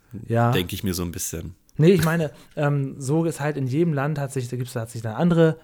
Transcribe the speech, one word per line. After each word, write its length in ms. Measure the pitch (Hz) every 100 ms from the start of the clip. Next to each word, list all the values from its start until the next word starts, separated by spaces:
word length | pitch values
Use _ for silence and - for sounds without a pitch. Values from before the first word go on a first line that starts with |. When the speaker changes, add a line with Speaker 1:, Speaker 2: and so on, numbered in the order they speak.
| _
Speaker 1:
dich, 160 | 95 -
Speaker 2:
Ja. 200 | 117 120
Speaker 1:
denke 220 | 117 90
ich 100 | 98
mir 120 | 98 87
so 80 |
ein 80 | 85
bisschen. 420 | - - 82 - - _ -
Speaker 2:
Nee, 140 | 165
ich 140 | 185 160
meine, 260 | 165 151 - - -
ähm, 400 | 143 143 135 143
so 260 | 131 160 165
ist 160 | 147
halt 160 | 147 147
in 100 | 131
jedem 240 | 143 170
Land 260 | 139 143 147
hat 140 | 139
sich, 160 | 135 120
da 80 | 123
gibt's, 220 | 123 117
hat 120 | 113
sich 160 | 117 110
eine 120 | 110
andere 420 | 175 165 160 160